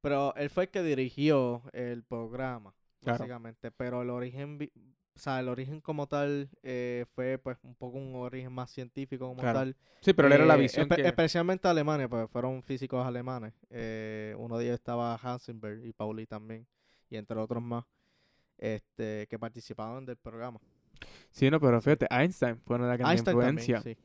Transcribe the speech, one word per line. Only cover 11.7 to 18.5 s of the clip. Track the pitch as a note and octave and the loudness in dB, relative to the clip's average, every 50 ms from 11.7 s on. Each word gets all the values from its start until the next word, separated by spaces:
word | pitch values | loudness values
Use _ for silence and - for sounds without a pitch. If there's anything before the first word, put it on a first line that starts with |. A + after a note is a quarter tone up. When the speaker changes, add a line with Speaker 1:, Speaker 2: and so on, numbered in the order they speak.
| F3 D#3+ D3 D3 D#3 D3 C3+ A#2+ | 4 4 2 2 0 0 -2 -2
Speaker 1:
pues, | A#2+ A#2 A2+ A2 | -2 -4 -4 -4
fueron | _ B2 B2 B2+ C3 C3 B2 | _ -4 -4 -4 -4 -6 -6
físicos | - C#3 B2+ C3 B2+ C3 B2+ B2+ | -8 -8 -6 -6 -4 -2 -2 -2
alemanes. | B2+ A#2+ B2 B2 B2+ C3 B2 A2 G#2+ A2 _ _ _ | -2 -4 -6 -6 -6 -8 -8 -10 -12 -16 _ _ _
Eh, | - A#2+ A2+ A2+ A2 A2 A2 A2 G#2+ G#2+ G#2+ G#2+ G#2+ G#2 | -12 -10 -8 -8 -8 -8 -8 -8 -8 -8 -8 -10 -10 -10
uno | A2 A#2 A#2 A#2 | -10 -6 -4 -2
de | A#2+ | -2
ellos | A#2+ A#2+ | -2 -2
estaba | A2+ _ - A#2+ A#2+ A#2+ A#2 A#2 A2+ - | -4 _ -4 -4 -2 -2 -2 -4 -6 -6
Heisenberg | B2+ B2 B2 - - A#2 A2+ G#2+ G#2+ G#2 A2+ A#2+ | -8 -8 -8 -10 -14 -16 -12 -10 -10 -10 -10 -12
y | A2+ A2 | -14 -10
Pauli | _ A2 G#2+ A2 A2 A2 | _ -6 -6 -6 -6 -8
también, | - - G#2+ G#2+ A2 A2+ A2+ A#2 _ _ _ _ _ _ _ _ _ | -10 -12 -14 -12 -12 -14 -16 -16 _ _ _ _ _ _ _ _ _
y | - | -12
entre | A2 G#2 _ A#2 A2 | -12 -10 _ -4 -4
otros | A2 A2 B2 A#2 A#2 | -2 -2 -4 -4 -4
más, | A#2+ A#2+ A#2 A#2 _ _ _ _ _ _ _ _ _ _ _ _ _ | -4 -6 -6 -6 _ _ _ _ _ _ _ _ _ _ _ _ _